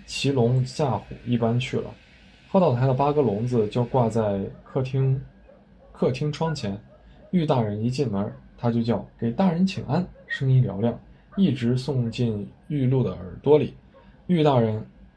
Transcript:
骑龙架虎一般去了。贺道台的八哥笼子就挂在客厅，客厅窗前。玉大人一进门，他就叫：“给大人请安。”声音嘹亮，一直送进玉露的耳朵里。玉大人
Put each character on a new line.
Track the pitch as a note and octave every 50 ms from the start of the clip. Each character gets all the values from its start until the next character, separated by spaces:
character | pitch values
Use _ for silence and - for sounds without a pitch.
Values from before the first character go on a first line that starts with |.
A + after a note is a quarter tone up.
| -
骑 | - - - - C#3
龙 | C#3 B2 A#2 A#2+ B2+ C3
架 | B2+ - - - D#3 C3
虎 | G#2+ F#2+ - - - - -
一 | A#2+ A#2+ A#2
般 | A#2 A2+ A#2+ B2
去 | B2+ - - A2+
了。 | - - - - - - - - - - - - - -
贺 | - F#3+
道 | F3+ D3+ B2
台 | A#2+ B2+
的 | C3+
八 | C3 C3+ C#3+ D3
哥 | D3 D3+
笼 | C3+ A2 G2 G#2+ A#2+
子 | B2 B2 A#2 G#2 G2+
就 | - B2+ A#2
挂 | - - C3 A#2 A2
在 | A2 A#2 A2 G#2 G2+ G2 G2 - - -
客 | - - - C#3
厅， | B2+ - C3+ C3+ C3+ C3+ C3 - - - - - - - - - - _ - - - -
客 | - - - -
厅 | - - D3+ D3+
窗 | D3 - D#3+ E3 D3+
前。 | - - G2+ G2 G#2 - - - - - - - - - -
玉 | - F3+ D#3
大 | D3+ C#3 B2
人 | A2 G#2 G2+ G#2
一 | A2+ B2
进 | B2+ D3+ C#3 A2
门， | G2+ G2 G#2 A#2+ B2+ - - - - -
他 | B2 A#2+
就 | A#2 A#2
叫 | A2+ A#2 G#2+ F#2+ - - - -
：“给 | A#2 A#2
大 | A#2+ - F#3+ F#3
人 | D#3+ E3+ F#3+
请 | F#3+ - - A2
安。” | A#2+ C#3 F3+ F3+ - - - - -
声 | - - C3+ C3
音 | C3 B2+ A2+
嘹 | F#2+ F#2+ G2
亮， | A2+ A#2+ A#2 - - - - - - - -
一 | G3 G3 D#3
直 | A#2+ - A#2 A#2 B2+ B2+
送 | - D#3 C3+ B2 A#2 A2+
进 | A2+ B2 B2 A#2 G#2+ G2+ G2+ - - - - -
玉 | D3+ C#3+ B2+
露 | B2+ C3+ C3
的 | A2+ F#2 F2+
耳 | F2 F2+ - - -
朵 | - C3+ D3+ D3
里。 | A#2 - - - - - - - - - - - -
玉 | - F3+ D#3+ D3+
大 | D3+ C3+ A#2+
人 | A2+ A2 A2 A2 - - - - - - _